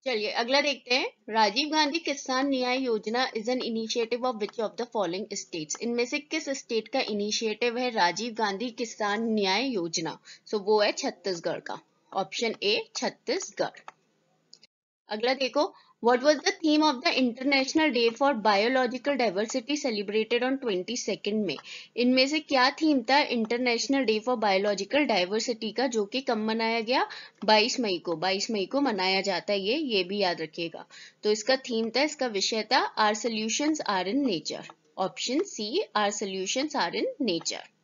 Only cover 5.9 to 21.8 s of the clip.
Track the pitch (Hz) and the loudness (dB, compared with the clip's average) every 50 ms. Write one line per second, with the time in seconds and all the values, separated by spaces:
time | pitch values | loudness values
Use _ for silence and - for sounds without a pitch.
5.9 | 240 240 240 247 285 294 294 _ - 320 320 294 277 269 - _ 240 220 214 - | 0 0 -2 0 -2 -6 -6 _ -6 -6 -4 -4 -6 -6 -6 _ -4 -4 -4 -2
6.9 | - 269 240 - 214 202 202 208 214 - 233 220 214 214 240 240 226 240 254 247 | -2 -2 -2 -2 -2 -4 -2 -2 -2 -2 -2 -2 -2 0 0 0 0 0 -2 -2
7.9 | 233 220 180 175 175 202 214 247 220 220 226 202 196 190 233 254 226 - 247 220 | 0 2 2 2 2 0 -6 -6 -2 -2 -2 -2 -2 -2 -4 -6 -4 -6 -6 -8
8.9 | - - 226 202 202 220 226 233 220 214 202 190 190 202 254 277 247 196 170 170 | -4 -4 -2 -2 0 0 0 0 2 2 2 2 2 0 0 0 -2 -2 -4 -2
9.9 | 160 180 165 156 - - _ - - - _ - - 214 190 190 214 214 208 226 | -4 -4 -4 -4 -8 -10 _ -20 -20 -20 _ -6 -4 -4 2 4 4 4 4 4
10.9 | 311 - - 262 - - - 202 185 165 165 180 151 - - - - 156 - _ | 2 0 -4 -6 -6 -4 -4 -4 -4 -2 -2 -4 -4 -4 -6 -10 -10 -10 -12 _
11.9 | _ _ _ _ - - 190 190 - - 233 226 - - - 196 214 440 453 - | _ _ _ _ -4 -4 -4 -4 -4 -4 -4 -4 -4 -2 0 0 0 0 -2 -6
12.9 | _ - 262 208 - _ _ - 254 381 - - - - 180 - - - - - | _ -4 -4 -4 -6 _ _ -4 -4 -4 -4 -8 -4 -4 -4 -4 -4 -12 -20 -20
13.9 | _ _ _ _ _ _ _ _ _ _ _ _ - _ - _ _ _ _ _ | _ _ _ _ _ _ _ _ _ _ _ _ -20 _ -20 _ _ _ _ _
14.9 | _ _ _ _ 208 220 214 247 269 269 269 254 - 285 311 392 - - _ _ | _ _ _ _ -6 -2 0 0 2 2 0 0 2 0 0 0 -2 -12 _ _
15.9 | _ _ - 233 247 247 254 294 311 302 - 370 - - - 311 302 302 311 311 | _ _ 2 4 4 6 6 4 4 4 2 -2 -2 0 2 2 4 6 4 4
16.9 | 277 240 294 339 - - 262 247 226 262 262 285 285 269 262 262 - 320 311 302 | 2 2 0 0 2 2 2 2 0 0 0 2 2 2 2 2 2 2 2 4
17.9 | 240 240 233 226 226 - 285 277 285 220 196 220 208 196 208 240 262 262 254 240 | 4 4 2 2 2 2 2 2 2 2 2 4 4 4 4 4 4 2 2 2
18.9 | 240 247 - 285 285 247 247 214 175 190 214 226 - 262 254 - 294 294 - 269 | -2 -2 -2 0 0 2 2 0 2 0 -2 0 -2 -4 -2 -2 -4 -2 0 -2
19.9 | 226 208 202 196 202 220 220 214 240 240 247 254 269 269 269 240 202 180 185 - | -2 -2 -4 0 0 0 0 2 0 0 2 0 0 0 0 -2 -2 -2 -2 -4
20.9 | 226 247 - - 202 - _ 208 202 220 214 175 139 - - - - - | -6 -6 -2 -4 -4 -4 _ -2 0 0 0 0 -2 -6 -8 -16 -16 -18